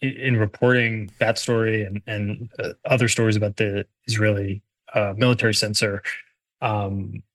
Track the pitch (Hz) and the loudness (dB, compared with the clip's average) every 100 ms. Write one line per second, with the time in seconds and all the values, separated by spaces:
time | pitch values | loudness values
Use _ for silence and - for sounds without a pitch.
0 | 135 131 135 117 104 - 123 123 117 110 | -6 -4 0 2 0 2 4 4 2 -2
1 | 101 - 113 117 - 117 113 110 101 101 | -6 -2 0 0 0 0 2 0 -2 -6
2 | - 107 104 101 117 - 76 - 135 131 | -8 -6 -4 -6 -10 -8 -8 -6 0 2
3 | 120 - 113 107 104 - 104 101 - _ | 4 2 2 2 0 0 -2 -2 -6 _
4 | - 107 107 101 98 101 _ _ - 110 | -6 0 2 2 -2 -6 _ _ -6 -2
5 | 101 101 127 120 117 104 107 104 107 101 | -2 2 2 4 2 2 0 0 -2 -2
6 | - - - _ _ - 123 107 98 98 | -6 -10 -14 _ _ -6 -2 -2 -2 -4
7 | 98 101 - | -6 -12 -10